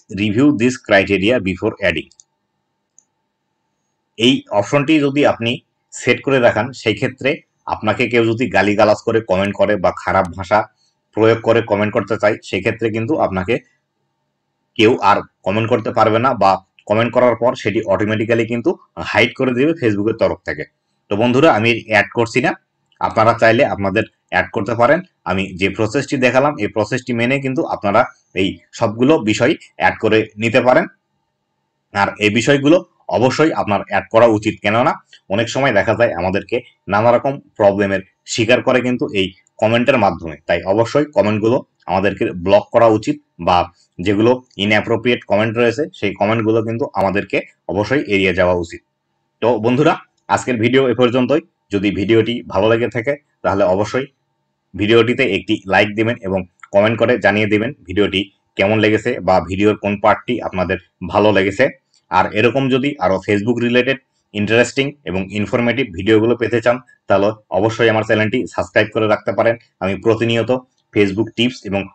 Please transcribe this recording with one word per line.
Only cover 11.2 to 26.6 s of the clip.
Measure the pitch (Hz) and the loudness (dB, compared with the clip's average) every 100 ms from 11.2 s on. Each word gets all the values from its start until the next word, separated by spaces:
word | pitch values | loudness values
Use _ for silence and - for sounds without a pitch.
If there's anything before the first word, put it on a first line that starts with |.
| 110 110 117 | 2 2 2
করে | 113 | 2
কমেন্ট | 113 104 104 | 2 0 0
করতে | 117 98 110 | -2 -4 0
চায় | 104 107 | 0 -2
সেক্ষেত্রে | - 98 113 - 117 110 | -6 -4 -4 -4 -6 -4
কিন্তু | 110 - 104 | -4 -2 -2
আপনাকে | 92 92 123 _ _ _ _ _ _ _ _ _ _ _ - | -2 -4 -4 _ _ _ _ _ _ _ _ _ _ _ 2
কেউ | 107 127 98 | 2 4 2
আর | 101 - _ - | 0 -2 _ -4
কমেন্ট | 104 113 | -2 0
করতে | 120 120 113 | -2 -2 0
পারবে | 110 110 | 2 2
না | 127 | 0
বা | 117 98 92 _ _ - | 2 2 2 _ _ -4
কমেন্ট | 107 120 | -2 0
করার | 123 123 110 | 2 2 2
পর | 120 127 | -2 -2
সেটি | 110 104 101 | -4 -4 -2
অটোমেটিক্যালি | 95 104 107 113 117 110 | -2 0 -2 -2 -2 -2
কিন্তু | 120 160 190 _ - 80 | -2 -4 -6 _ -14 -4
হাইড | - 120 - | 0 0 0
করে | 131 120 | -4 0
দিবে | 147 165 | -2 0
Facebook-এর | 120 101 104 110 | -2 -2 -4 0
তরফ | 95 80 - | -2 -2 -8
থেকে। | 73 76 _ _ _ _ | -10 -12 _ _ _ _
তো | 101 | -2
বন্ধুরা | 120 123 160 110 | 0 4 4 4
আমি | 113 113 - | 2 0 0
অ্যাড | 107 101 - | 0 0 -2
করছি | 113 131 | -2 0
না, | 156 - _ _ _ _ | -2 -4 _ _ _ _
আপনারা | 90 101 110 110 | -4 2 2 4
চাইলে | 113 113 127 | 4 4 0
আপনাদের | 95 98 95 - _ _ | 0 -2 -2 -4 _ _
অ্যাড | 90 92 117 | -4 -2 -6
করতে | 104 113 | -6 2
পারেন। | 120 160 180 _ | 2 2 -2 _
আমি | - 95 95 90 | -6 -4 -4 -4
যে | 98 | -4
প্রসেসটি | 98 107 139 135 139 | -2 -2 -2 -4 0
দেখালাম | 123 127 147 147 | 2 2 0 -2